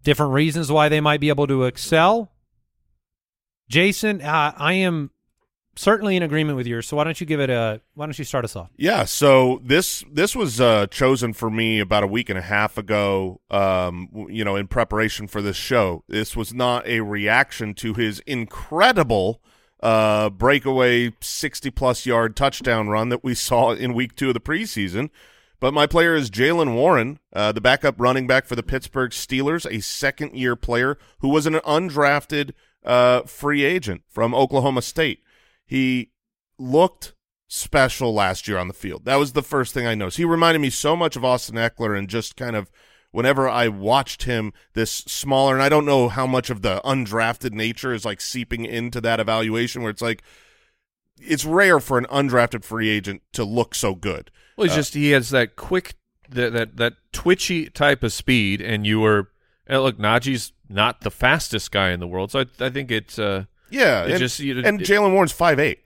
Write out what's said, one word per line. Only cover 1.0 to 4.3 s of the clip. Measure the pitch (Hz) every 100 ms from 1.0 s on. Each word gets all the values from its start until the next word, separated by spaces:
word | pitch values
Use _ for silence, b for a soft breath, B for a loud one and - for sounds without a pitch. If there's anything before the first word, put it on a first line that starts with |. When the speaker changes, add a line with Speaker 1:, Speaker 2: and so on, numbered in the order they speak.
Speaker 1:
might | 151 147
be | 147
able | 143 143
to | 135
excel. | 127 - - 160 175 226 208 _ _ _ _ _ _ _ _ _ _ _ _ _ _
Jason, | 131 190 196 214 196
uh, | 143